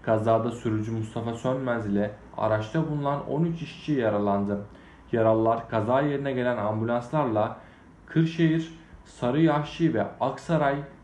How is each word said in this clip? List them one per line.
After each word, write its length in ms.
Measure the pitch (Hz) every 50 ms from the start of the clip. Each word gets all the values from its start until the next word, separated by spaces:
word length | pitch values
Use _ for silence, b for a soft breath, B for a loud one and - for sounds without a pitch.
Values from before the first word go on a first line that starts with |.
Kazada 500 | - - 113 107 107 117 113 113 113 120
sürücü 400 | 117 - - 120 110 107 107 113
Mustafa 420 | 113 113 110 107 - 120 110 117 113
Sönmez 540 | 117 - 127 131 131 135 127 117 117 107
ile 240 | 104 101 101 104 104 - - - - -
araçta 520 | - 107 107 107 107 110 - - 160 156 -
bulunan 400 | 147 147 143 143 143 139 - -
on 160 | 135 147 170
üç 160 | 170 165 -
işçi 320 | - - - - - - 151
yaralandı. 720 | 131 117 107 104 104 104 101 101 101 101 101 101 101 - - B B B B B B B -
Yaralılar 580 | - 113 110 110 110 110 110 113 113 113 - -
kaza 320 | - 110 104 110 123 135
yerine 320 | 151 147 143 139 143 139 131
gelen 240 | 123 123 123 120
ambulanslarla 1000 | 110 104 107 110 110 113 113 120 120 120 - - 156 143 123 107 107 107 117 - B B B B B B B B B -
Kırşehir, 640 | - - 160 165 160 - - 170 160 160 165 160 - - B B B B B -
Sarıyahşi 880 | - - - 123 120 131 151 165 156 147 151 147 - - - 165 151 113
ve 140 | 107 98 - - -
Aksaray 540 | 120 135 - - - - 170 151 143 139 139 147 147 - - -